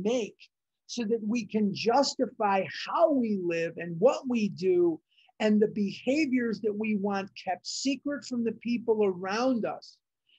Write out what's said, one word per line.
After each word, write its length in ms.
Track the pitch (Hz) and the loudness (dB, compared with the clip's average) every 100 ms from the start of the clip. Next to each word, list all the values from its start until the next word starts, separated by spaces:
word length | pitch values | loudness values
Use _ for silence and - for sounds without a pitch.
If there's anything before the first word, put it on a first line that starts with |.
make 360 | 202 247 202 - - _ _ _ - | -2 -2 -4 -10 -20 _ _ _ -12
so 180 | 240 | -6
that 180 | 214 226 | -2 -2
we 240 | 208 240 - | -2 -4 -2
can 260 | 220 202 | 0 0
justify 920 | 139 185 254 277 - 240 - 208 196 170 - 185 | 0 2 2 2 0 -4 0 0 2 -2 -6 -6
how 260 | 302 330 | 2 4
we 240 | 277 226 196 | 4 2 0
live 400 | 175 165 165 165 | 0 -2 -2 -4
and 240 | 175 165 | -8 2
what 280 | 240 311 269 | 4 4 0
we 200 | 240 202 | 0 0
do 520 | 147 185 175 175 160 _ _ _ - | 0 2 4 4 0 _ _ _ -2
and 220 | 214 214 | 2 4
the 80 | 214 | 2
behaviors 920 | 214 196 - 247 294 285 247 233 202 | 0 -4 -2 -2 0 2 0 0 -2
that 100 | 220 | -4
we 240 | 208 220 208 | -2 -2 0
want 340 | 202 196 196 - | 0 -2 -6 -8
kept 300 | 190 180 - | -6 -6 -6
secret 580 | - 269 277 285 285 | -6 -4 -4 -4 -6
from 180 | - 240 | -6 -4
the 100 | 226 | -4
people 520 | 220 233 233 - 214 | -4 -4 -2 0 2
around 600 | 202 180 185 214 262 233 165 | 2 0 -2 0 2 0 -2
us, 320 | - - - _ _ _ | -6 -12 -20 _ _ _